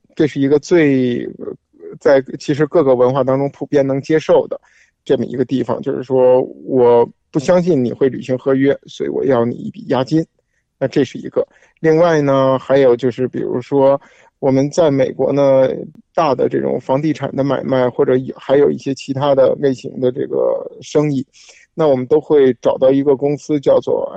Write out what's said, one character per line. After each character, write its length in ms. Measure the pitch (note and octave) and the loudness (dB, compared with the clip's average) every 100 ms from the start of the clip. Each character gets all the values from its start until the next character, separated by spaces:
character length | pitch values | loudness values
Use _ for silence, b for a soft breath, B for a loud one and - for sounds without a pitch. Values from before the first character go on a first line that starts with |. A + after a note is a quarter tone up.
| _ | _
这 140 | - D3 | -4 -2
是 140 | D3 | 0
一 60 | C#3 | 0
个 120 | D3 | 0
最， 640 | - F3 D3 C3+ B2+ A#2+ - - | 2 2 4 2 0 -4 -8 -12
呃， 160 | - - _ _ E2+ D3+ | -14 -14 _ _ -20 -4
在 240 | D#3+ C#3 C3+ C#3 | 2 2 0 -8
其 160 | - | -6
实 140 | C#3+ D3+ | -2 0
各 160 | C3 | 2
个 120 | C3+ B2 | 2 2
文 180 | B2 | 2
化 100 | C#3 | 0
当 160 | B2+ C3+ | 0 -2
中 100 | C#3 | -2
普 140 | - C#3 | -8 -2
遍 200 | D3 C3+ | -2 0
能 140 | C3+ | -4
接 180 | C3 D#3 | -2 -2
受 260 | - D#3 - | 2 2 0
的 120 | - b b b _ - | -8 b b b _ -2
这 120 | C3+ | -2
么 60 | |
一 140 | A#2 C3 | -2 -6
个 80 | B2+ | -4
地 180 | B2+ | -4
方， 180 | A#2+ A#2 | -4 -4
就 140 | C3+ C#3 | -6 -8
是 80 | |
说 380 | B2+ C3 B2+ B2+ - C3+ - | -2 2 4 4 0 -8 -4
我 440 | C3 A#2+ A#2+ A#2 - _ | 2 4 4 2 -4 _
不 80 | D#3+ | -4
相 240 | - F3+ | 0 2
信 180 | F3 D3 | 2 0
你 120 | B2 | -2
会 160 | - C#3 | -2 -2
履 120 | B2 | -2
行 160 | - B2+ | -6 -4
合 160 | C#3 | -2
约， 240 | C3+ C#3 C#3 - | 0 0 -2 -8
所 200 | - - | -8 -6
以 20 | |
我 140 | - | -2
要 220 | - B2 A#2 | 0 0 0
你 100 | - | -6
一 160 | - | -12
笔 140 | - - | -12 -6
押 160 | C3 | -4
金， 220 | C3 D#3 E3 _ _ _ _ _ | -2 -2 -4 _ _ _ _ _
那 80 | C3+ | -4
这 200 | D#3 C3 | -2 -2
是 120 | - | -6
一 120 | - | -6
个。 180 | - - b b b | -6 -6 b b b
另 160 | D#3+ D#3+ | 0 2
外 240 | F3 D#3 | 4 2
呢， 400 | C#3+ C3+ C3+ C3 | 2 2 2 0
还 200 | - C#3 | 0 2
有 140 | C3 | 4
就 160 | A#2+ B2+ | 2 0
是 160 | A#2 B2 | -4 -6
比 140 | - | -4
如 220 | G#2 B2 | -6 -6
说 360 | A#2+ C#3 C3+ C#3 b b b _ | -2 2 2 2 b b b _
我 120 | C#3+ | 0
们 180 | C3+ C#3+ | 0 0
在 220 | C#3+ D#3+ | 0 2
美 220 | C3+ C3 | 2 -2
国 180 | - C3+ | -2 -2
呢， 380 | C#3 C#3 C3+ C3 - - - _ | 2 2 4 2 -2 -12 -20 _
大 220 | - D#3 C3 | -2 -2 0
的 140 | C3 | -2
这 100 | C3+ | -2
种 180 | C3+ C#3 | -4 -4
房 240 | - C3+ | -2 -2
地 120 | D#3+ | -2
产 200 | C#3 C#3 | -4 -6
的 80 | C#3 | -4
买 220 | C#3 C3 | -2 -4
卖， 260 | - C3 B2 | -2 0 0
或 140 | - | 0
者 140 | C3+ C3 | 0 0
有， 180 | C3 - | -2 -10
还 200 | - C#3 | 0 2
有 120 | C#3+ | 2
一 80 | C#3 | 0
些 160 | C#3 | -6
其 200 | C3 - | -8 -8
他 200 | C3 D3 | -4 0
的 220 | C3+ C3 - | 2 2 2
类 160 | C#3 | -2
型 240 | C3 - - | -2 -8 -4
的 100 | B2+ | -4
这 160 | B2+ C3 | -4 -4
个 420 | C2+ A#2+ - - - | -2 -2 -4 -8 -16
生 280 | - - D3+ | -4 -2 -2
意， 160 | C3+ - B B B B - | -4 -6 B B B B -2
那 100 | D#3 | 0
我 80 | C3 | 0
们 100 | B2+ | 0
都 160 | D3+ | -2
会 320 | - D3+ C3 A#2+ | 2 4 4 2
找 160 | B2+ F#2+ | -2 2
到 120 | C3 | 2
一 140 | C#3 | 2
个 140 | C#3+ C3+ | 2 0
公 200 | C#3+ C#3+ | -2 -4
司 220 | - D3+ | -4 -2
叫 200 | C#3+ C3+ | 0 0
做 280 | C3 A#2 - | 0 -4 -4